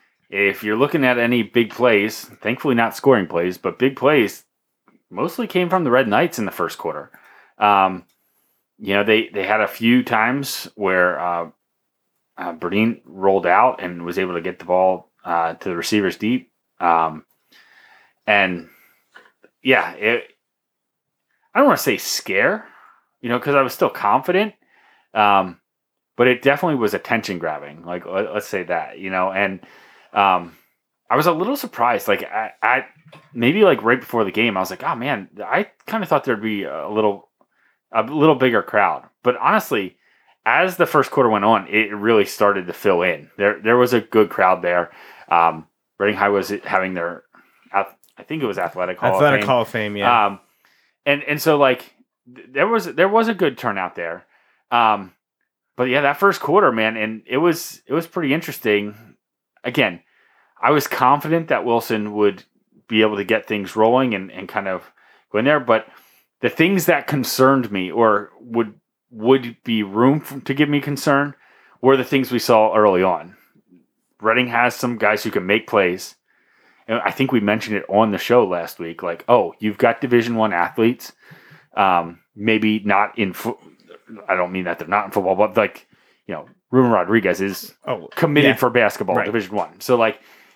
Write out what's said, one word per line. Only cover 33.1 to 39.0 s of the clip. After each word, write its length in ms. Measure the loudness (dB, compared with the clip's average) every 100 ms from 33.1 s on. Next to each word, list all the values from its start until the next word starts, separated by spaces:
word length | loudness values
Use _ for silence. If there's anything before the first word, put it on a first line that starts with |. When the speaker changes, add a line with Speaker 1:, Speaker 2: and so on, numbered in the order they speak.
| -20 _
Speaker 1:
maybe, 280 | 0 0 4
like, 200 | 4 4
right 180 | 2 0
before 240 | 0 -2
the 60 | -2
game, 260 | 0 0 0
I 40 |
was 100 | -4
like, 120 | -6
"Oh, 140 | -8 -6
man, 320 | -6 -6 -8 -16
I 260 | -4 -4 -4 _ -10
kinda 200 | -8 -2
thought 180 | -2
there'd 180 | 0 -4
be 220 | -2 -6
a 240 | -6 -8 -6
little, 400 | 0 0 0 _ _ _ _ _ _ _
a 100 | -4
little 320 | -2 2 4
bigger 260 | 4 4 2
crowd." 440 | 0 2 2 -2